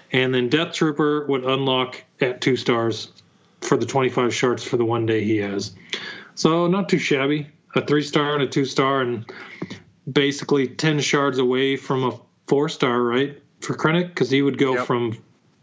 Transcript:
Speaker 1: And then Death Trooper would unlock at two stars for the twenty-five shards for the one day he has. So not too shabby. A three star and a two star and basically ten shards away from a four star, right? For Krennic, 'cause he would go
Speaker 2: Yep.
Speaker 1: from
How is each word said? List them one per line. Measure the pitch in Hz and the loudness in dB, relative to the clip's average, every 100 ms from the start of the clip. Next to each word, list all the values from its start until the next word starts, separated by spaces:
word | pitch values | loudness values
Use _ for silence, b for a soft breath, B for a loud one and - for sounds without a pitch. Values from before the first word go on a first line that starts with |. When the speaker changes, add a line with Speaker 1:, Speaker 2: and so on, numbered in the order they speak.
| B | B
Speaker 1:
And | 127 131 | 0 2
then | 131 120 | 2 2
Death | 151 170 | 0 0
Trooper | - 160 147 151 151 139 | 0 0 2 0 0 0
would | 135 | -2
unlock | 127 135 135 131 123 - - - | 0 0 2 0 0 -6 -12 -2
at | 127 - | -2 0
two | 139 120 | 0 0
stars | 131 117 117 107 - - _ _ _ - | 2 0 0 -2 -8 -18 _ _ _ -8
for | - 135 | 0 0
the | 113 | 0
twenty-five | 135 127 127 120 | 0 0 2 0
shards | 110 127 117 | 0 0 0
for | - 120 | -2 0
the | |
one | 113 117 113 | 0 0 0
day | 110 | 0
he | 104 107 | 0 0
has. | 101 98 - - B B B B B | -2 -4 -6 -12 B B B B B
So | - 160 165 175 | 0 2 4 2
not | 196 190 | 2 2
too | 175 | 0
shabby. | - 143 139 151 147 _ _ 131 | 2 0 0 -2 -6 _ _ -2
A | 131 | 2
three | 147 | 0
star | 143 156 147 | 2 0 0
and | 147 | 0
a | 131 | 0
two | 147 | 0
star | 127 - 135 135 | -2 0 2 2
and | 120 117 - B B B B B B _ - | 0 -4 -8 B B B B B B _ -2
basically | 143 143 143 - 143 123 | 2 2 0 0 0 0
ten | - 160 147 | 0 0 0
shards | 135 147 139 127 | 0 2 2 2
away | 123 127 135 135 | 0 2 0 -2
from | - 131 | -2 -2
a | 127 113 _ _ - | -2 -4 _ _ 0
four | 143 156 | 0 0
star, | - 131 120 | 0 0 2
right? | 120 123 139 - _ - | 0 0 -2 -6 _ -14
For | - 123 | -8 -2
Krennic, | 156 170 175 - | 0 2 0 -2
'cause | 123 | 0
he | 135 | 2
would | 139 123 | 2 2
go | 135 | 0
Speaker 2:
Yep. | 127 127 | 0 0
Speaker 1:
from | 120 120 110 - _ _ _ | 0 -2 -6 -14 _ _ _